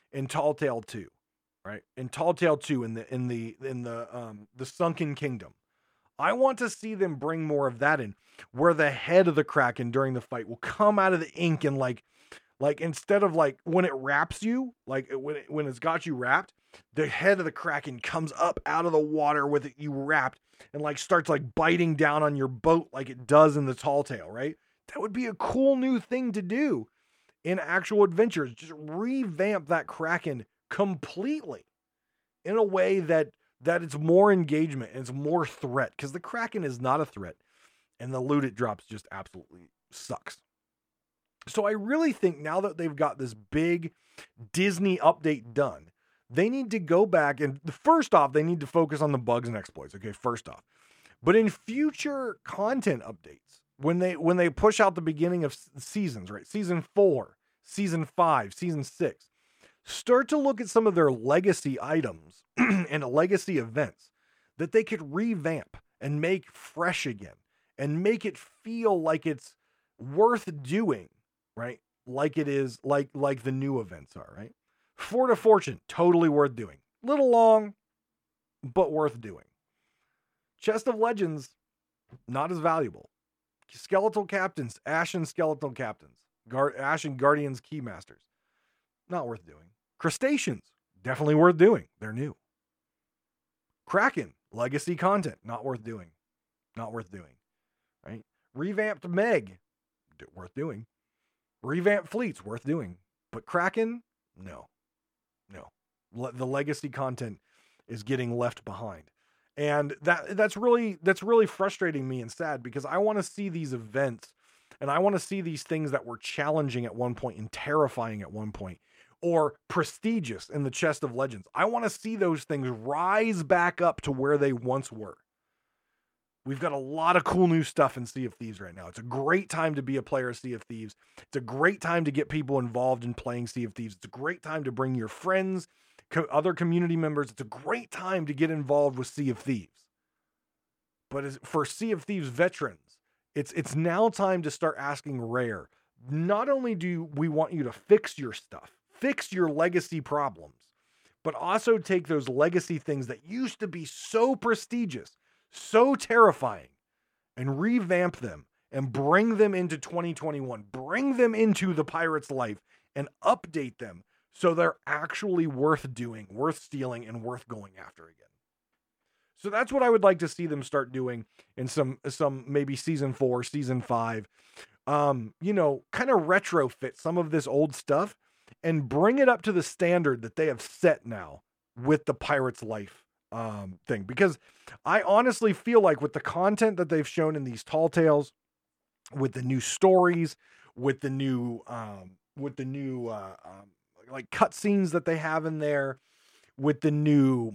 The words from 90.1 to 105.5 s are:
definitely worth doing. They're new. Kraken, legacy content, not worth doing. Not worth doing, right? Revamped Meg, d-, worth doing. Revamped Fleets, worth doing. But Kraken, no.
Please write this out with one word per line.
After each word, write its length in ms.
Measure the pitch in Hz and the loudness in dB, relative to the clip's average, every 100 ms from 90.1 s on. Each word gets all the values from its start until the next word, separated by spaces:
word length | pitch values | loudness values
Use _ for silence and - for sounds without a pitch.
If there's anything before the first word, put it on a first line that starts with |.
| - 262 294 - 113 _ _ _ _ | 0 0 0 -2 -6 _ _ _ _
definitely 340 | 127 131 151 151 | -6 -2 4 8
worth 220 | 175 165 | 8 8
doing. 300 | 190 233 - - | 6 6 0 -14
They're 140 | 107 | -10
new. 220 | 113 143 - _ _ _ _ _ _ _ _ _ _ _ _ _ _ - | -8 -8 -10 _ _ _ _ _ _ _ _ _ _ _ _ _ _ -2
Kraken, 480 | 185 247 - 95 _ _ | 0 0 -2 -10 _ _
legacy 440 | 110 127 139 - 170 | -4 -2 -2 -4 -2
content, 420 | 180 202 156 - | 0 0 -2 -10
not 220 | 110 117 127 | -12 -10 -8
worth 180 | 120 | -8
doing. 240 | 107 113 85 76 _ _ _ _ _ - | -10 -14 -16 _ _ _ _ _ _ -14
Not 160 | 113 | -12
worth 180 | 113 95 | -12 -12
doing, 260 | 95 78 64 _ _ _ _ _ _ - | -16 -20 _ _ _ _ _ _ _ -18
right? 180 | 113 - _ _ | -18 -20 _ _
Revamped 540 | 127 180 202 214 202 180 | -10 -6 -4 -4 -4 -4
Meg, 500 | 175 226 185 98 92 _ _ _ _ _ _ | 0 2 0 -2 -18 _ _ _ _ _ _
d-, 80 | - | -20
worth 200 | 90 87 - | -20 -14 -10
doing. 300 | 160 104 113 _ _ _ _ _ _ _ | -8 -10 -16 _ _ _ _ _ _ _
Revamped 480 | 123 165 185 202 170 | -6 0 2 2 0
Fleets, 360 | 220 240 - 104 | -4 -4 -6 -10
worth 180 | 113 | -8
doing. 340 | 139 160 98 87 _ _ _ | -4 -4 -6 -14 _ _ _
But 140 | 226 - | -18 -6
Kraken, 580 | 175 180 226 226 240 _ _ _ - | -2 -2 -2 -4 -6 _ _ _ -20
no. 300 | 92 69 - _ _ _ _ _ _ _ _ | -18 -18 -20 _ _ _ _ _ _ _ _